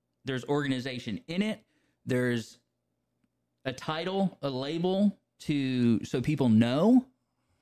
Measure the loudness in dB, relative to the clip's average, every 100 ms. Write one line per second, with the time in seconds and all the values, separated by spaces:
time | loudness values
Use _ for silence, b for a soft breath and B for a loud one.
0 | _ _ -8 -6 -2 -2 -2 -4 -6 -8
1 | -8 -8 -6 -4 -4 -6 _ _ _ _
2 | -4 -2 0 -2 -6 -16 _ _ _ _
3 | _ _ _ _ _ _ -10 -10 -8 -6
4 | -4 -2 -2 -2 -6 -6 -4 -2 0 2
5 | 2 0 _ _ -4 -2 0 2 2 2
6 | 0 -4 -2 0 4 6 4 4 4 4
7 | 2 _ _ _ _ _